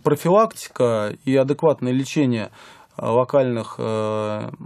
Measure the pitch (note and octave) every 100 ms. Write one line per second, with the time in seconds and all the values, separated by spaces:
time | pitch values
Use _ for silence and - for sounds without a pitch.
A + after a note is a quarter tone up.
0 | - D3 E3 G3 A3 - - - B2 A2
1 | G#2+ - C3 C3+ C3+ D3 D#3+ C3 B2+ B2+
2 | C3+ D#3 C3+ A#2 G2+ - - - - -
3 | A#2+ A#2 B2 C#3+ B2+ A#2 G#2+ - A2+ A2
4 | G#2+ G#2+ G#2+ G#2+ A#2 -